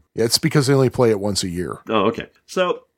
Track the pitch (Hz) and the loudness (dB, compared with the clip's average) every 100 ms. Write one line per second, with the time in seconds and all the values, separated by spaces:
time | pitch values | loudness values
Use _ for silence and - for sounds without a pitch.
0 | _ - 113 - 160 151 131 139 127 - | _ -2 0 0 0 2 2 2 2 2
1 | 120 104 101 98 95 87 80 - - 113 | 2 2 -2 -4 -4 -4 -6 -8 -2 0
2 | 95 233 - _ _ - 180 - - | 0 0 -8 _ _ -4 -2 -4 -10